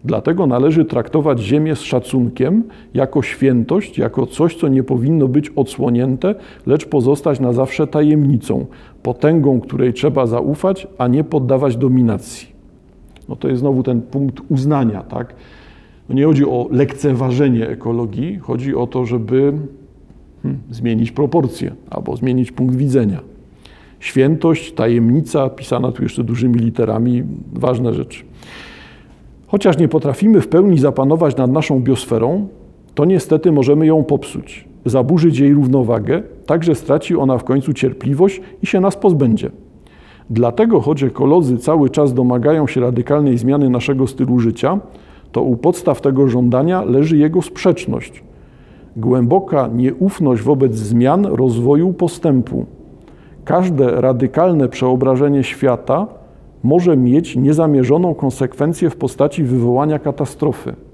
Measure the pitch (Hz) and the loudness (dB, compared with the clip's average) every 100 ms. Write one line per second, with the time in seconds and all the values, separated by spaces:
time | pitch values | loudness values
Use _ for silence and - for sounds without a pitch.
0 | 131 110 165 175 160 123 143 160 151 127 | -4 -2 -2 0 0 2 2 2 0 -2
1 | 113 156 151 123 101 151 156 135 - 127 | -2 -2 0 -2 0 0 0 -4 -2 -4
2 | - 131 120 - 131 208 226 - - 127 | -2 -2 -2 -2 0 0 -2 -12 -8 -2
3 | 131 147 131 - 135 123 117 185 - - | 0 -2 -4 -2 0 2 0 -2 -4 -4
4 | 117 135 123 - 165 165 151 131 131 127 | -4 -2 -4 0 -2 0 0 0 0 -2
5 | 131 165 135 139 151 - 131 - 135 120 | 0 2 2 0 -2 -4 -4 -2 0 0
6 | 131 131 185 208 - - - 151 - 151 | 0 0 -2 -4 -10 -10 -2 -2 0 0
7 | 127 143 156 135 127 120 135 - 151 151 | 2 0 0 -2 0 0 -2 -2 -2 0
8 | 151 151 139 127 - 65 - - - - | 2 4 2 0 -2 -4 -6 -14 -20 -10
9 | - 120 147 165 139 127 - 139 127 120 | -8 0 2 2 2 0 -2 -2 -2 0
10 | 143 139 120 117 - 151 185 190 - - | -2 0 0 -2 -2 -2 -2 -4 -8 -4
11 | 123 131 156 151 127 131 139 120 135 127 | 0 0 0 -2 0 0 0 0 2 2
12 | 117 101 - - - - - - _ - | 2 -2 -8 -18 -20 -20 -20 -20 _ -20
13 | - - - - - 127 139 131 127 120 | -20 -20 -16 -6 -4 -2 0 0 0 -2
14 | 113 139 139 - - 135 139 147 120 101 | -4 -4 -4 -6 -4 -2 0 0 0 -2
15 | - - 120 - - - - - - - | -10 -10 -10 -14 -20 -20 -20 -20 -20 -20
16 | - 127 151 143 139 123 131 151 139 - | -4 0 2 4 2 0 -2 0 0 -2
17 | 147 123 131 123 143 120 113 - 117 117 | -2 0 0 0 2 0 -2 -6 -4 -4
18 | 117 101 156 202 - 123 135 - 123 131 | -4 -6 -8 -8 -8 -6 -4 -4 -4 -4
19 | 120 123 107 127 143 147 143 - - - | -4 -4 0 2 2 -2 -10 -16 -20 -20
20 | - - - - 139 139 120 117 120 113 | -20 -20 -20 -10 -8 -8 -10 -6 -2 0
21 | 117 - 143 170 127 - - - - - | -2 0 0 2 0 -4 -10 -10 -12 -10
22 | - - 127 127 120 - 127 127 139 127 | -8 -6 -2 -2 -2 -2 -2 0 0 2
23 | 110 92 - - - - - - - - | 0 -4 -10 -20 -20 -20 -20 -20 -20 -14
24 | - 135 135 156 165 160 - - 113 117 | -4 0 2 2 0 0 -4 -4 0 2
25 | 117 139 151 156 131 - 117 123 123 120 | 2 0 0 -2 -2 -6 -6 -4 -4 -4
26 | 117 - 113 117 123 117 117 113 110 110 | -6 -4 -6 -2 0 0 0 -2 -2 0
27 | 123 123 - - - 120 131 117 123 - | 0 -2 -4 -10 -12 -4 -2 0 -2 -4
28 | - - - - - - - - - - | -6 -12 -20 -20 -20 -20 -20 -20 -20 -20
29 | - - - - - - 185 156 160 156 | -20 -20 -20 -20 -6 0 2 2 2 0
30 | 147 127 208 208 - 160 202 165 139 131 | -2 0 4 4 4 2 4 4 2 2
31 | 135 160 156 127 127 147 151 135 127 127 | 0 2 0 2 0 0 0 0 0 -2
32 | - 113 117 180 196 - - - - - | -2 -2 0 -2 -6 -12 -20 -20 -10 0
33 | 160 185 - 151 175 147 127 147 156 160 | 2 2 2 2 2 2 4 4 4 2
34 | 123 131 - - - - - - - 131 | 2 -2 -4 -14 -14 -20 -20 -8 -2 0
35 | 135 170 165 131 143 143 131 135 117 113 | 2 2 2 4 4 4 4 2 2 0
36 | 104 165 - - - 165 170 143 - 147 | 0 -4 -4 -18 -4 0 0 -2 0 -2
37 | - 165 135 123 - 135 139 - - - | 0 0 0 -2 0 -2 -2 -2 -2 -2
38 | 123 139 196 190 - - - 196 190 196 | -4 2 2 0 -16 -10 -2 0 0 2
39 | 202 160 127 110 - - - - - - | 2 4 2 0 -4 -12 -20 -20 -20 -20
40 | - - - 110 120 117 233 190 143 151 | -20 -20 -6 0 0 2 2 2 2 0
41 | 135 - 139 170 143 120 - 160 135 - | -2 0 2 4 2 0 0 2 2 2
42 | 147 123 123 123 135 160 139 123 123 120 | 0 2 0 2 2 2 0 0 0 -2
43 | 120 147 143 120 120 143 135 123 123 135 | 0 0 2 2 0 2 2 0 -2 -2
44 | 131 131 135 127 113 - 135 196 - - | -2 -2 0 2 0 0 -2 -2 -6 -20
45 | - - - - 131 117 - 175 175 - | -20 -20 -6 -2 -2 0 2 2 0 0
46 | 143 135 135 120 123 127 160 185 104 127 | 0 2 2 2 2 2 2 0 0 2
47 | 156 156 151 175 - - 185 170 - 127 | 4 4 4 0 -4 -2 0 0 -4 -8
48 | - - - - - - - - - - | -8 -20 -20 -20 -20 -20 -20 -20 -16 -4
49 | 113 127 120 185 190 147 120 117 127 - | 0 2 4 2 2 -2 0 0 -2 0
50 | 190 - 147 120 107 139 135 110 104 117 | -2 0 0 2 2 2 2 0 0 2
51 | 127 175 202 135 131 117 123 147 180 175 | 4 2 0 0 0 2 2 2 2 0
52 | 175 - 165 135 - 62 - - - - | -4 0 0 0 0 -6 -8 -14 -20 -20
53 | - - - - - 175 185 147 127 127 | -20 -20 -20 -18 -2 0 2 2 2 2
54 | 127 123 131 - 180 160 123 - 127 127 | 0 0 0 2 2 2 0 0 0 2
55 | 135 127 143 139 123 - 135 120 - 147 | 2 2 2 0 -2 -2 0 0 -2 -2
56 | 214 - - - - - 123 170 175 143 | -2 -10 -20 -20 -20 -4 2 2 4 4
57 | 123 139 170 - 135 156 160 143 123 151 | 4 2 0 0 0 2 2 2 2 2
58 | 180 156 139 123 131 - 147 160 170 - | 2 -2 -4 -2 -6 -2 -4 0 -2 -2
59 | 131 - 147 - 135 127 120 123 151 151 | -8 -2 -2 0 0 2 2 2 0 -2
60 | 147 139 143 - 143 123 - - - | -4 -4 -8 -4 -4 -4 -10 -14 -20